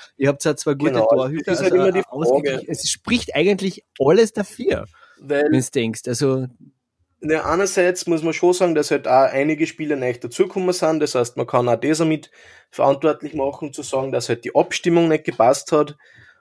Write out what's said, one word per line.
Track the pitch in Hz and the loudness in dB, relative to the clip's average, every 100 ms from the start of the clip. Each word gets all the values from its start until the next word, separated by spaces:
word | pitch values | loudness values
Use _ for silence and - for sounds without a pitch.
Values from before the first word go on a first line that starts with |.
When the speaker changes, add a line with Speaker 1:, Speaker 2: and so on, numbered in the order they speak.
| - - | -18 -2
Speaker 1:
Ihr | 139 | -2
habt | 143 | 0
zwar | 156 139 | -2 -2
zwei | 156 139 | -2 -2
gute | 151 | 0
Speaker 2:
Genau, | 123 110 | 2 4
also | 123 | 2
Speaker 1:
Torhüter, | 131 156 165 | 0 -4 -4
Speaker 2:
das | 175 | -2
ist | |
halt | 196 | 2
Speaker 1:
also | 185 | 2
Speaker 2:
immer | 190 | 2
die | 185 | 0
Speaker 1:
eine | - | -4
ausgeglichen-, | 135 123 139 143 131 | -2 2 2 0 -4
Speaker 2:
Frage. | - | -6
Speaker 1:
es | 147 - | -8 -6
spricht | - - 240 - 139 | -8 -2 -2 0 0
eigentlich | 185 190 190 - - - | 0 0 -4 -8 -10 0
alles | 139 202 220 | 4 4 4
dafür, | 214 196 - 339 - 104 _ _ _ | 0 -8 -6 -4 -4 -6 _ _ _
Speaker 2:
Weil | 139 143 147 | -4 0 2
Speaker 1:
wenn's | 131 123 | 2 0
denkst. | 135 113 110 127 | -2 -2 -4 -6
Also | 120 139 131 127 - - _ _ _ _ _ | -2 0 0 -4 -12 -20 _ _ _ _ _
Speaker 2:
Ja, | 151 156 143 | -2 -2 0
einerseits | 170 190 196 180 180 170 | 0 0 2 0 0 -2
muss | 165 | -2
man | 165 | -2
schon | 156 180 | 2 2
sagen, | 180 175 147 | 2 2 0
dass | - | 0
halt | 143 - | -2 2
auch | 127 135 | 4 4
einige | 135 151 151 160 | 2 0 0 -4
Spieler | - 151 143 | -4 -4 -2
neu | 123 | -4
dazugekommen | 123 120 - 185 196 185 | -4 -4 -2 0 0 -2
sind. | 175 160 156 | 0 0 0
Das | 147 127 | 0 0
heißt, | 120 131 | -2 -4
man | 120 | -2
kann | 127 120 | 0 2
auch | 117 | 0
das | 139 156 | 0 0
damit | 165 156 - _ - - _ | 0 -2 -6 _ -20 -20 _
verantwortlich | - 139 139 156 151 147 151 | 0 0 2 0 -2 -6 -6
machen, | 139 143 147 | -6 -6 -10
zu | 151 | -10
sagen, | 135 131 135 | -6 -6 -4
dass | 123 123 | -4 -4
halt | 117 | -4
die | - 147 | 0 0
Abstimmung | - - 175 170 165 | 0 -2 2 2 4
nicht | 156 156 | 0 -2
gepasst | - 117 135 - | 2 2 2 0
hat. | 151 151 - _ - - _ | 0 0 -6 _ -20 -20 _